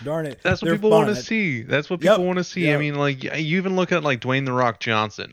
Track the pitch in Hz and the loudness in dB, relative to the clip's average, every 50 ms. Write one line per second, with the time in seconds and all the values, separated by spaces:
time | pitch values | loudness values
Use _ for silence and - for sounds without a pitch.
0 | 117 139 151 165 160 147 127 - - 175 185 - - 165 196 208 202 214 214 214 | -6 -6 -4 -4 -4 -6 -8 -4 -2 -2 -2 0 0 0 0 2 4 4 6 6
1 | 214 214 214 - - - 226 220 208 175 131 117 110 - - 139 151 - 185 170 | 4 4 0 -2 -4 -2 -2 0 0 0 -2 -4 -4 -2 -2 -2 -2 -2 -4 0
2 | 151 180 214 196 180 180 180 185 175 - - 180 170 156 147 147 147 147 147 143 | 2 4 4 4 2 0 0 -2 -4 -4 -4 -2 0 2 2 2 0 -2 -2 0
3 | 143 143 139 131 135 - 143 147 160 151 165 190 180 190 190 185 185 175 185 170 | 0 0 0 -2 -6 -6 -4 -4 -2 0 0 0 0 0 0 0 0 2 0 0
4 | 151 147 131 117 - 123 127 135 139 135 127 127 127 120 110 - - 123 113 107 | 0 0 0 0 0 0 0 0 0 0 0 2 2 2 0 -2 -2 0 0 2
5 | 110 104 - - 101 - | 0 0 -4 -8 -12 -12